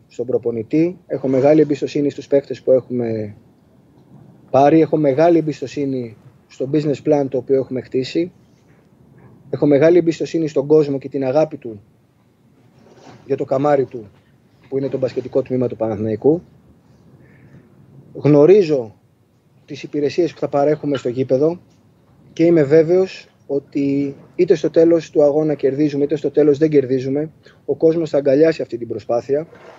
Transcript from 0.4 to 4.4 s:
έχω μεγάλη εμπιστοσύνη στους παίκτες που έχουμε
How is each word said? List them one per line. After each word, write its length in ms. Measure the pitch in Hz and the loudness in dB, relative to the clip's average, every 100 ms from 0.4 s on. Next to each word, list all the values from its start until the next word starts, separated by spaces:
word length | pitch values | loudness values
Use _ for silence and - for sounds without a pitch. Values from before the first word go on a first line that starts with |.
| 117 117 107 156 170 185 - | -4 -8 -4 -2 -2 -6 -12
έχω 200 | 135 131 | -8 -2
μεγάλη 340 | 131 143 156 | 2 4 4
εμπιστοσύνη 480 | 147 139 139 147 143 | 2 -2 -4 -4 -4
στους 180 | 139 - | -6 -2
παίκτες 340 | 143 - 131 | -2 -2 -8
που 100 | - | 0
έχουμε 640 | 131 - 123 117 110 107 104 _ _ _ _ _ _ _ - - - | 0 0 -6 -4 -6 -8 -14 _ _ _ _ _ _ _ -20 -20 -20